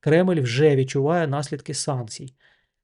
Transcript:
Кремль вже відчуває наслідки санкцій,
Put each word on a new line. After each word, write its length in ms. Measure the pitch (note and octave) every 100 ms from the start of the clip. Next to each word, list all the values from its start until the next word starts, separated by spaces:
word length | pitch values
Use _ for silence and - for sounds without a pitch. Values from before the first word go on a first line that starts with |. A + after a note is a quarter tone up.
Кремль 400 | - D#3+ F#3 F3
вже 360 | B2+ A#2+ D3+ C3+
відчуває 500 | C3 C#3 C#3 F3 D#3
наслідки 480 | C#3 C#3+ C3 -
санкцій, 600 | C#3+ - C3+ A2+ - C3+ _ _ _ _ _